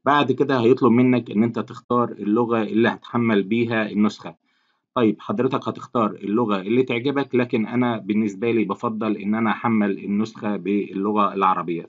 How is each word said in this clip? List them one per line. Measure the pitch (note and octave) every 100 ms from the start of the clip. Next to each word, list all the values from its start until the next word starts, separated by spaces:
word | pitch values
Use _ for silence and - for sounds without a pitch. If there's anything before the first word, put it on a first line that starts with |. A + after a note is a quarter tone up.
بعد | C3 C#3+ C3
كده | B2+ C#3 C3
هيطلب | A#2 C3 B2
منك | A#2+ B2+ B2 -
ان | G2+
انت | A#2 A#2
تختار | - A#2+ - A#2+ A#2
اللغة | G#2 G2+ A2 A2+ A2+
اللي | G#2 A2 A2+
هتحمل | F#2+ - A#2+ A#2 G2+
بيها | F#2+ A#2 A#2+ A2+ G2+
النسخة. | G#2 G#2 - E2+ - _ _ _ _ _
طيب | B2+ A2 G#2
حضرتك | - G#2 C3 C3 A2
هتختار | - - B2 G#2
اللغة | F2+ G2+ G#2+ A2 G2
اللي | F#2+ B2
تعجبك، | B2+ A#2+ C#3 C#3 C3+
لكن | B2+ A#2+ A#2 G#2
أنا | A#2+ B2 A2
بالنسبة | F#2+ G#2+ G#2+ F#2+ A#2
لي | A2+
بفضل | F#2+ G2 A#2+ G#2+ A2 G#2
إن | G2+
أنا | A2 A2
أحمل | - A#2 A2 G2+ F#2+
النسخة | F#2+ G2+ A2 - G#2+ G2
باللغة | F#2 G2+ - F#2+ G#2 G#2 G2
العربية، | G2 F#2+ F2 E2+ E2+